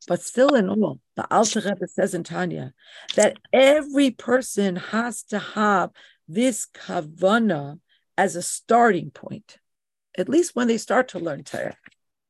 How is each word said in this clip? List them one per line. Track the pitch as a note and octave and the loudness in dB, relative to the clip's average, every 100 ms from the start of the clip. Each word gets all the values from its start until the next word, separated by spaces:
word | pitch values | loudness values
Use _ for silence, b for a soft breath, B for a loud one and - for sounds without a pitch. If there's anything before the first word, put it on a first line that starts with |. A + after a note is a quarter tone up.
| - | -6
But | F3 | -4
still | - - C4+ | -4 2 4
in | C#4 F#3+ | 4 2
all, | G#3 F#3+ C3+ _ - | 0 -2 -4 _ -10
the | - | -2
Alter | F3+ A3 A3 | 2 2 0
Rebbe | F#3+ F#3+ F3+ | -4 -4 -6
says | - F#3 | -2 -2
in | F3+ | -2
Tanya | E3 E3+ F3+ D#3+ C3+ - B B B - | -6 -6 -6 -6 -10 -16 B B B 2
that | G#3 - _ | 2 0 _
every | A#3+ C4+ D4+ D4 C#4 C#4 | 4 6 4 2 2 2
person | - - B3 B3 - G3+ F3 | 0 0 0 0 -2 -2 -2
has | - A3 A#3+ G#3+ | -4 -4 -4 -6
to | - G#3 | -8 -8
have | - - G#3 G3 E3+ b b b - | -6 0 2 2 0 b b b -8
this | E3 B3+ G#3+ - | 0 0 0 -8
kavana | - - F3+ D3+ E3 F#3 A3+ A3 D#3 C#3+ D3+ _ _ _ - | -14 -8 -8 -8 -2 2 4 2 0 -6 -14 _ _ _ -2
as | F#3+ E3+ | -2 -2
a | |
starting | - - - A3+ A#3 F3+ D3 | -8 -6 2 4 6 2 -4
point, | - - - - - _ _ _ _ _ - | -12 -14 -16 -16 -20 _ _ _ _ _ -6
at | F#3 | 0
least | C#4+ E4+ | 2 2
when | - A#3+ | 0 0
they | A3+ | 0
start | - A#3 B3+ | 0 0 -2
to | F#3 | -4
learn | E3 D3 | -8 -8
Torah, | D3 - - - _ _ _ _ | -10 -8 -8 -10 _ _ _ _